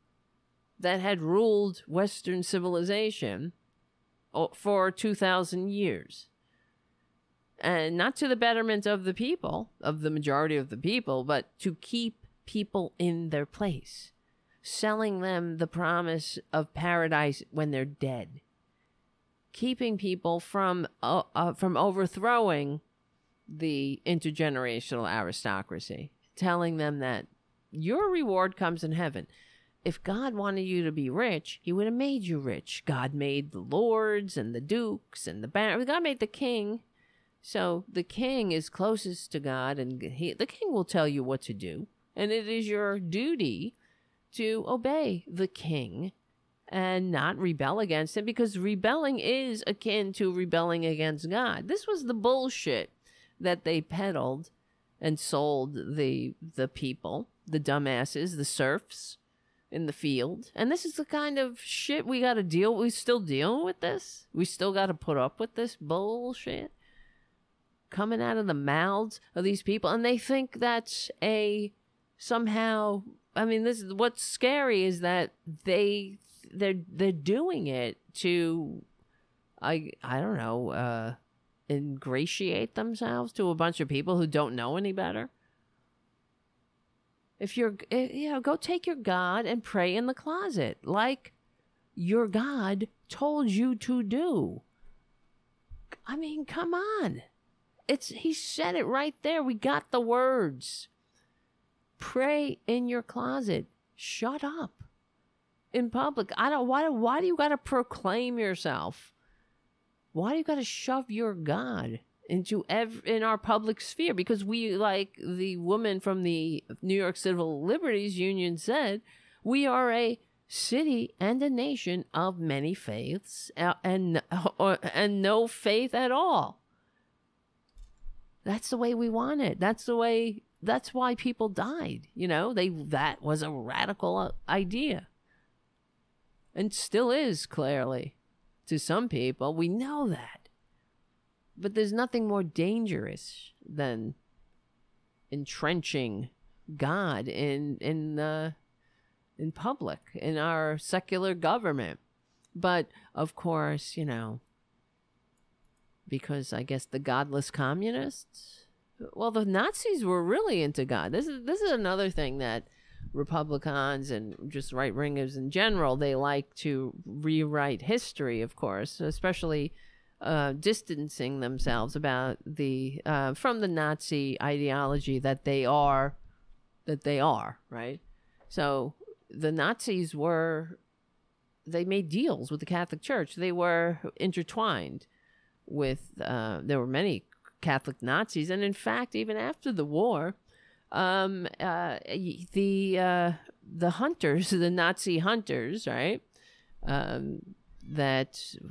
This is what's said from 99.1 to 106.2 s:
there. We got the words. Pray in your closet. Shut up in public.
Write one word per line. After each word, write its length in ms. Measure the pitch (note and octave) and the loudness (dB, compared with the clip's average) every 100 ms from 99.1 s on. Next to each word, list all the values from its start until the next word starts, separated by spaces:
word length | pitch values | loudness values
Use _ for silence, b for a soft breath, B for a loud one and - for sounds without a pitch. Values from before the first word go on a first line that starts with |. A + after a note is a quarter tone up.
| - | -2
there. 220 | C#4+ E4 | -2 0
We 100 | C4 | 0
got 380 | A3 C4 C#4+ - | 0 0 0 0
the 100 | B3 | 0
words. 840 | A3+ A#3+ C4 B3+ F3 C3 - - - _ _ _ _ _ _ _ _ _ _ - | 2 4 4 4 0 -2 -10 -12 -14 _ _ _ _ _ _ _ _ _ _ -14
Pray 600 | - B3+ C4+ D4 C#4+ - - | -4 0 2 2 0 -2 0
in 200 | A#3+ B3 | 0 2
your 160 | A#3+ | -2
closet. 640 | A3+ A#3+ B3 C4+ A3 F3+ D3+ _ _ - | -4 -6 -4 -2 0 -2 -2 _ _ -14
Shut 480 | - - A3+ D4 | -10 -4 -4 -2
up 400 | C#4+ D#4+ - - - _ _ _ _ _ _ _ _ | -6 -6 -10 -12 -20 _ _ _ _ _ _ _ _
in 180 | F3+ A#3+ | -2 0
public. 420 | A#3 C#4 C#4 | 0 0 0